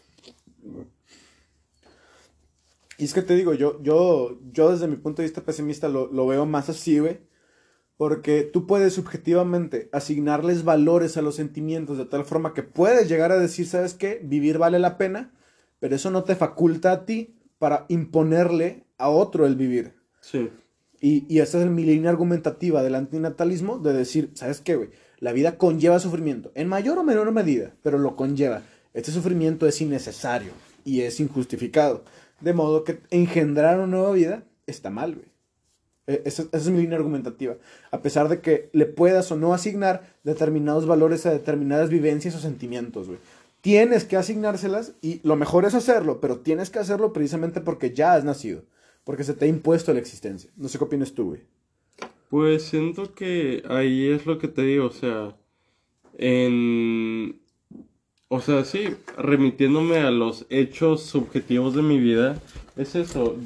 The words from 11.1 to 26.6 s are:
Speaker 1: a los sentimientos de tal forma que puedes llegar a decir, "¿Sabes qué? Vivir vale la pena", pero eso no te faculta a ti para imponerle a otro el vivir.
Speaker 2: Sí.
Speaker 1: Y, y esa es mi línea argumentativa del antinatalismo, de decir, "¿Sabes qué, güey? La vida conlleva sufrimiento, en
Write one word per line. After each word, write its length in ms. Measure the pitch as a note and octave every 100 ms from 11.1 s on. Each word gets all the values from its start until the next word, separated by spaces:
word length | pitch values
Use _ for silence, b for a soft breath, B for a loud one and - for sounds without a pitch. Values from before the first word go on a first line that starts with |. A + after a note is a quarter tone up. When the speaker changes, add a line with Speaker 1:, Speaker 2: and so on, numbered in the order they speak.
| E3
Speaker 1:
a 40 |
los 140 | D3+ D3
sentimientos 640 | D3+ - D#3 D#3+ D3 C#3
de 80 | B2
tal 200 | C#3+ C#3+
forma 280 | D#3+ D#3+
que 100 | D#3
puedes 440 | - - F#3 B3 F#3
llegar 240 | D#3+ E3+
a 60 | F#3
decir, 260 | F3 E3+ F3
"¿Sabes 260 | F3+ F3+
qué? 260 | F3+ G3 A3+
Vivir 340 | D#3 D3 D3 D#3+
vale 220 | E3+ F3
la 180 | F3+ F3
pena", 360 | F#3 G3+ C4 b b b b _
pero 160 | C3 C3+
eso 160 | F#3+
no 120 | F#3 F#3
te 100 | F3+
faculta 560 | D#3 - E3+ D#3+ F#3
a 140 | F#3 F#3
ti 300 | A3+ A3+ _ _ _
para 280 | D#3 D3 -
imponerle 1000 | E3+ D3+ D#3+ D#3 E3 F3 E3+ E3+ - _ _
a 100 | C3+
otro 360 | D3+ - E3 C#3+
el 100 | C3
vivir. 380 | C3 B2 A#2 _ _ _
Speaker 2:
Sí. 300 | - C3+ A#2 - _ _ _ _
Speaker 1:
Y, 260 | C#3+ D3 C#3+
y 60 | D#3
esa 220 | D3+ F3
es 80 | F3
mi 140 | E3+ D#3+
línea 240 | D#3 E3
argumentativa 760 | E3+ F3 E3+ D#3+ - F3+ D#3
del 120 | C3 C3
antinatalismo, 840 | C3+ D#3+ D#3+ C#3 E3+ F3+ F#3+ B3
de 140 | D3+
decir, 380 | C3+ B2+ D#3 C#3
"¿Sabes 260 | - B2+ C#3+
qué, 160 | - D#3+
güey? 140 | A2 b b b
La 120 | B2
vida 260 | B2 D#3+ E3
conlleva 420 | F3+ D#3+ E3 F3
sufrimiento, 520 | F#3 E3 D3+ A#2+ -
en 140 | C3+